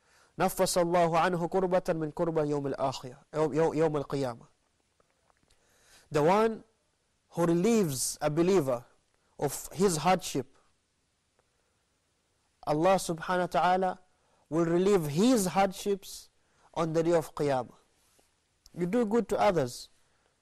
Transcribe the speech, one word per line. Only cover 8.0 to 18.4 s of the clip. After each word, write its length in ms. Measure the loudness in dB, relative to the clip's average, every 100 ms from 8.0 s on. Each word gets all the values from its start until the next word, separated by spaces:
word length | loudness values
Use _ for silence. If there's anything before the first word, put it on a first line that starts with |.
| -6 -4
a 80 | -2
believer 560 | 0 2 2 2 -4 -6 _ _ _ _ -6
of 320 | -4 -4 -10
his 240 | 0 0 2
hardship, 500 | 2 0 -2 -6 -8 _ _ _ _ _ _ _ _ _ _ _ _ _ _ _ _ _ _ _ _ _ -4
Allah 300 | 2 2 2
subhanahu 440 | 0 -6 -4 -2
wa 80 | 0
ta'ala 520 | 0 2 2 0 -4 _ _ _ _ _
will 160 | -2 0
relieve 420 | 2 2 2 0
his 400 | 2 4 4 2
hardships 800 | 0 0 -2 -4 -6 -8 -18 -20 _ _ _ _
on 200 | -6 -2
the 100 | 0
day 80 | 2
of 240 | 2 0 -4
Qiyamah. 380 | -2 -2 -4 -14 _ _ _ _ _ _